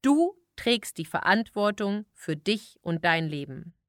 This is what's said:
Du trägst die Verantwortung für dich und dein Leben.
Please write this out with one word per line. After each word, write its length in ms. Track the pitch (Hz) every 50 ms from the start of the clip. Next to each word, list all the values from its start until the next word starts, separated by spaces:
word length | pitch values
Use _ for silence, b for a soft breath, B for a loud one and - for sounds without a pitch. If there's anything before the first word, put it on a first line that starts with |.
Du 340 | - 269 285 302 339 359 403 _ _ _ _
trägst 420 | - - 233 240 226 - - -
die 80 | - 165
Verantwortung 1000 | - - - - 170 190 220 226 - _ 208 202 208 208 - 214 202 202 208 214 _ _
für 220 | _ - - 156
dich 440 | 151 _ 196 214 214 - - - _
und 240 | _ 170 170 165 165
dein 220 | 170 165 165 165
Leben. 480 | 156 151 143 143 143 131 - - 170 - _ _